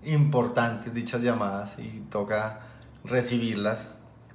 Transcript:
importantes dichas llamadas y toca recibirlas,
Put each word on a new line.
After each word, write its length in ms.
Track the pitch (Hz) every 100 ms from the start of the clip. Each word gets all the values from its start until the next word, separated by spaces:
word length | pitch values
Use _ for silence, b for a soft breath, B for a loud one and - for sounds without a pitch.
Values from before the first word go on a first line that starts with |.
importantes 880 | 151 151 147 123 117 123 117 104 120
dichas 300 | 117 113 120
llamadas 560 | 120 113 101 98 104 -
y 280 | 113 110 -
toca 500 | 104 101 107 107 - B B B -
recibirlas, 960 | - 123 120 120 117 101 107 113 - - - - -